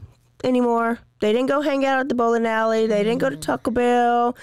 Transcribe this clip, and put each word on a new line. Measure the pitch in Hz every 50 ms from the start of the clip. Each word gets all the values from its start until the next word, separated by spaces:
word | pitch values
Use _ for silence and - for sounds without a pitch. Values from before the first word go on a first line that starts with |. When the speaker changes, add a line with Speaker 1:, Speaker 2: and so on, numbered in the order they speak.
| - - - _ _ _ _ - -
Speaker 1:
anymore. | 254 254 247 247 240 233 233 233 226 233 - - _ _ _
They | 214 214
didn't | 214 247 269
go | 262 277 294
hang | 285 302 277 277 269
out | 269 269 262
at | 262 294
the | 240
bowling | 247 233 233 233 233 226
alley. | 226 220 220 220 226 220 220 220
They | 220 214 208 208
didn't | 220 240 262
go | 269 269
to | 277
Speaker 2:
Mm. | 156
Speaker 1:
Taco | - - 269 254 - 254
Bell. | 220 247 240 240 247 240 240 240 240 240 240 240 247 -